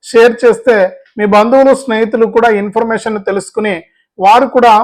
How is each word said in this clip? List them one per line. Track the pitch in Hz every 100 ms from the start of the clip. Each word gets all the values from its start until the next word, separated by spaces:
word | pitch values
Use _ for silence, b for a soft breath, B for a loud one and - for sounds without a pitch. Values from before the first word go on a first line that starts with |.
| -
షేర్ | 233 233 233
చేస్తే | 247 220 - 220 185 - b -
మీ | 208 208
బంధువులు, | 220 269 269 269
స్నేహితులు | - 220 220 226 220 226
కూడా | 233 208
ఇన్ఫర్మేషన్ | 202 214 233 220 226 214 196
తెలుసుకుని | 196 - - 214 175 - _ _ -
వారు | 190 233 262 254
కూడా | 240 214